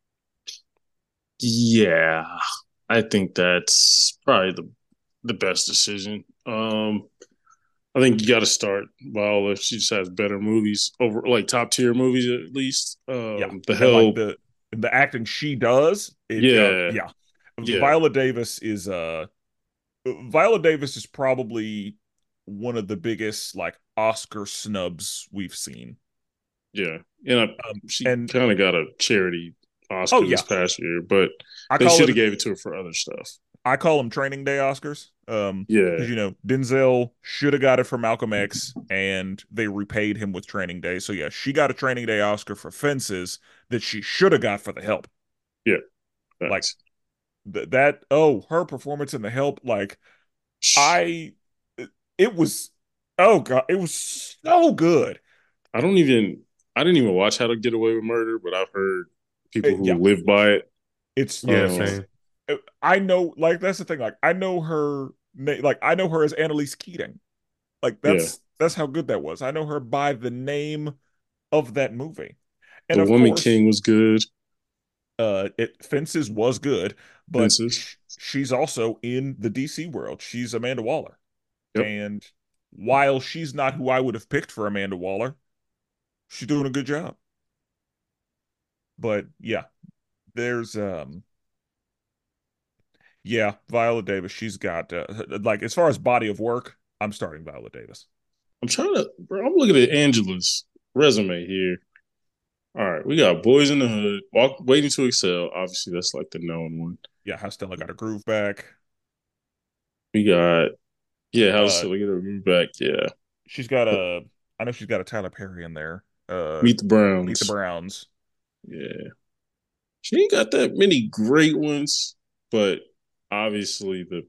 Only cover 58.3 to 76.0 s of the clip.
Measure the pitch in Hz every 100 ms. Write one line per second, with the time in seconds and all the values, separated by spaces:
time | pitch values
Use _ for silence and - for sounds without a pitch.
58.3 | 113 87 90 95 98 98 92 87 _ _
59.3 | _ _ 110 139 95 95 87 95 95 95
60.3 | 101 104 101 - _ _ _ _ 135 127
61.3 | - 123 107 98 90 98 98 98 _ _
62.3 | _ - 143 - _ 151 190 196 180 170
63.3 | - 160 170 190 185 180 156 110 - 156
64.3 | 185 190 180 160 156 147 143 135 - _
65.3 | - 139 135 139 - 139 175 180 165 151
66.3 | 147 156 151 143 - - 175 - - _
67.3 | _ _ _ _ _ 127 107 - 92 82
68.3 | - _ - 165 165 147 151 135 101 73
69.3 | 87 131 156 151 147 117 139 143 127 120
70.3 | 120 131 147 151 151 151 139 _ _ _
71.3 | _ _ 151 120 120 135 117 156 - -
72.3 | - _ _ _ - - 101 98 120 117
73.3 | - 123 110 110 107 - 110 110 110 -
74.3 | _ _ _ _ _ _ _ _ - 110
75.3 | 98 98 - 113 - - 143